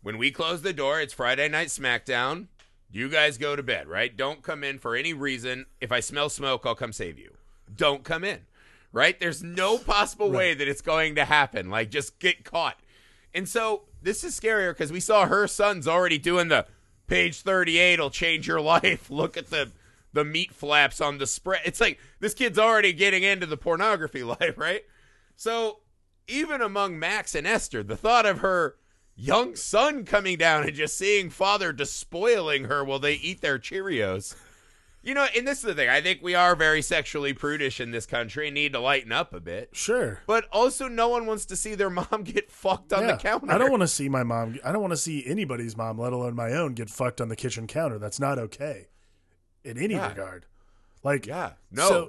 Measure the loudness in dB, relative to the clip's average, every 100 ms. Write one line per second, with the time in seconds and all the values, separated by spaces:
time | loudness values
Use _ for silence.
0 | -10 -2 -2 -2 -4 -2 -4 -2 0 0
1 | -2 -2 -2 2 0 0 -4 -4 -2 -2
2 | 0 -2 0 -4 -10 _ _ _ _ -8
3 | -2 2 2 2 -4 -4 -4 -4 -4 -4
4 | -4 -2 -6 -6 -10 -8 -6 -8 -4 -4
5 | -4 -4 -4 -4 -6 -8 -10 -12 -2 -2
6 | -2 -2 -4 -2 -4 -2 -2 -4 -6 -8
7 | -10 -10 -20 -20 -20 -20 -20 0 2 2
8 | -4 -6 -6 -8 -12 _ -20 _ _ 2
9 | 2 2 -4 -4 -8 -2 2 2 2 2
10 | 2 0 0 2 2 2 0 -2 0 0
11 | 2 2 4 4 4 0 -4 -2 -2 -4
12 | -6 _ -2 -2 -4 -2 -2 -6 _ _
13 | _ _ _ -8 -4 -2 0 -2 -6 -8
14 | -4 -4 -6 -4 0 2 0 -2 -6 -4
15 | 4 6 6 4 2 2 2 2 0 2
16 | 4 2 2 2 4 4 2 -10 _ _
17 | -2 2 2 0 0 2 4 6 6 6
18 | 2 0 0 0 0 -2 4 4 4 0
19 | -6 -4 -4 -4 -6 -4 -4 -6 _ _
20 | _ -2 -2 -4 -10 -8 2 4 4 2
21 | -2 -2 -4 -6 -4 -2 -2 0 0 0
22 | -14 _ -6 0 0 4 6 6 4 4
23 | 2 4 2 0 -2 -4 -2 0 2 0
24 | -2 -6 -6 -2 -2 -2 -2 -4 -6 _
25 | _ _ _ _ -4 -2 -2 -6 _ _
26 | _ _ -8 -6 -4 -2 -2 0 -2 -2
27 | -4 -4 -4 -4 0 -2 -2 -8 -6 -4
28 | 4 4 4 2 2 2 0 -4 _ _
29 | _ -12 2 2 2 -4 0 4 4 2
30 | 0 0 2 2 4 4 2 -2 -4 -2
31 | 2 2 2 0 2 2 0 -4 -6 -6
32 | -8 -2 2 2 2 0 0 -2 0 0
33 | 0 0 -4 -4 -2 -2 -4 -8 -4 -2
34 | 0 -2 -6 -16 -20 _ _ _ _ _
35 | -6 0 2 2 -2 -4 -2 0 4 4
36 | 2 -2 0 4 4 6 4 4 2 -2
37 | -2 -4 -4 -4 -4 -2 -2 -4 -6 -6
38 | -4 -4 -4 -6 -6 -2 -2 0 2 2
39 | 0 -4 -4 -8 -8 -8 -8 -8 -2 0
40 | 0 -4 0 0 2 2 2 2 -6 0
41 | 2 2 -2 -4 -6 -6 -6 -2 -2 0
42 | -2 -4 -2 -4 -4 -4 0 0 0 0
43 | 2 2 0 -2 2 4 6 6 2 2
44 | 0 0 0 0 -2 -4 -2 -2 0 -2
45 | -2 -4 -2 -4 -2 -4 -6 -6 -6 -4
46 | -4 -2 -4 -4 -2 -2 -2 -4 -8 -4
47 | -4 -2 -6 -4 -6 -6 -6 -2 -2 -2
48 | -8 -4 -2 -2 -4 -8 -8 -8 -14 _
49 | _ _ _ _ _ _ -14 -6 -2 -2
50 | -4 -6 -12 -12 -20 _ _ _ _ _
51 | -2 0 -2 -8 -8 -10 _ 0 4 4